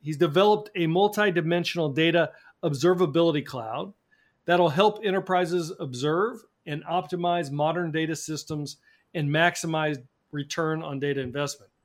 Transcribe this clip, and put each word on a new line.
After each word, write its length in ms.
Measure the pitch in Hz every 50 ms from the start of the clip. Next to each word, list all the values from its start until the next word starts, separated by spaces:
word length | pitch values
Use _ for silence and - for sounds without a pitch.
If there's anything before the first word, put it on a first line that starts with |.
He's 160 | _ 147 156
developed 540 | 139 175 165 143 175 196 208 214 208 208 - _
a 140 | 190 170 160
multi-dimensional 1000 | 160 175 202 208 208 208 208 208 180 170 165 160 175 175 170 - - 175 165 151
data 420 | 131 151 160 165 165 175 160 147 - - _ - _ _ -
observability 840 | 170 147 123 127 175 185 175 185 160 135 165 170 170 151 151 -
cloud 480 | - - 127 113 110 113 139 180 196 202 _ _ _ _ _ _ _ _ _ _
that'll 240 | - 175 175 180 165
help 280 | 139 165 202 214 208 208 220
enterprises 680 | 208 185 190 185 - 185 180 180 165 175 180 170 156 185 -
observe 600 | 175 139 127 123 131 151 156 170 202 226 254 226 - _ _ _ _
and 180 | - 147 151 -
optimize 680 | - 165 180 180 - - 175 170 175 175 175 170 139 139
modern 400 | 147 147 156 165 175 180 165 151
data 240 | 160 160 156 165
systems 640 | 147 - - 156 143 - - 160 151 147 139 - _ _ _ _ _ _ _ _
and 140 | 175 151 143
maximize 720 | 147 156 165 175 175 - - 170 160 156 156 151 151 139 123 _ _ _ _ _ -
return 500 | 147 139 143 - - 165 156 160 160 165
on 160 | 156 143 139
data 220 | 135 143 143 139
investment. 500 | 131 127 120 143 143 139 - - - _ _ _ _